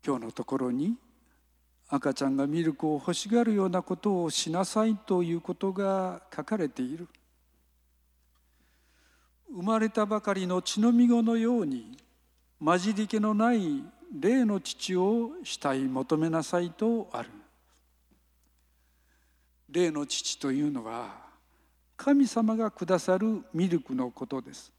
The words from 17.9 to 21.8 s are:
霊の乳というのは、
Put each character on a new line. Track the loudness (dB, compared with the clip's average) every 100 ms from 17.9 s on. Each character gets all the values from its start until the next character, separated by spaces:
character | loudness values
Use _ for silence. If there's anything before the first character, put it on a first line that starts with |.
| _ _ _ _ _ _ _ _ _ _ _ _ _ _ _ _ _ _
霊 | 0 0
の | 0 -4
乳 | -6 -6 -6
と | -2
い | 0
う | -2
の | -2
は、 | -6 -8 -10 -14 -20 _ _ _ _ _